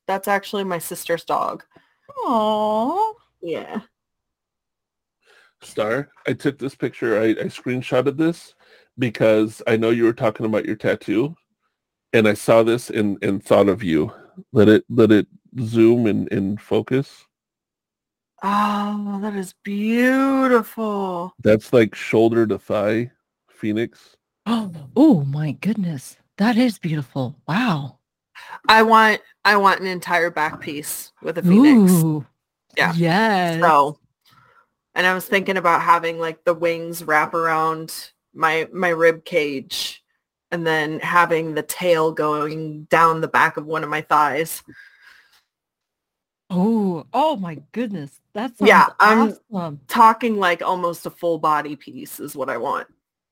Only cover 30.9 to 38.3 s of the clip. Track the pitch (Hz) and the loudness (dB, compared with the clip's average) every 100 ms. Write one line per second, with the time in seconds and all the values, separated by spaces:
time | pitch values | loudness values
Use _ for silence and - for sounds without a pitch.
30.9 | - - _ 147 170 175 196 285 254 190 | -12 -14 _ -10 -2 4 6 8 8 6
31.9 | 180 160 151 - _ _ _ _ - 147 | 4 2 -2 -6 _ _ _ _ -2 0
32.9 | 165 170 180 220 196 175 165 170 147 143 | 2 0 2 2 0 -2 0 2 4 2
33.9 | 151 _ _ _ _ _ _ _ _ _ | -2 _ _ _ _ _ _ _ _ _
34.9 | - 180 185 - 196 185 190 175 165 170 | -2 0 0 -2 -2 -2 -2 2 2 4
35.9 | 175 165 165 165 160 - 165 170 165 165 | 2 2 -6 -6 -4 -2 -2 -2 -4 -8
36.9 | 170 156 151 160 170 165 160 160 160 160 | -10 -2 0 0 -2 -2 0 -2 -4 -10
37.9 | - - _ _ | -14 -18 _ _